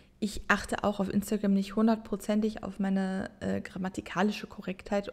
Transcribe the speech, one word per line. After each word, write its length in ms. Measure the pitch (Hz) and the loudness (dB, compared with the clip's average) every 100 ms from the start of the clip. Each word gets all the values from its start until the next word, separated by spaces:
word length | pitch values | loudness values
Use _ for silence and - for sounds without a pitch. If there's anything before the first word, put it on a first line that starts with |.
| - _ | -20 _
ich 220 | 208 - - | -4 -2 2
achte 360 | 202 - - | 2 0 0
auch 160 | 202 208 | 0 0
auf 120 | 190 | 0
Instagram 420 | 202 - 208 202 | 0 0 2 4
nicht 220 | 196 196 214 | 4 2 4
hundertprozentig 880 | 226 220 - 196 - 214 214 214 | 4 4 0 -4 0 2 0 -2
auf 160 | 196 196 | -6 -2
meine, 500 | 196 190 190 190 - - | 0 2 0 -2 -6 -6
äh, 200 | 196 196 | -2 -2
grammatikalische 840 | 190 190 190 - - 175 208 214 - | -4 -6 -6 -6 -4 2 2 0 -8
Korrektheit 640 | - 190 190 - 202 196 | -10 -8 -8 -2 -2 -2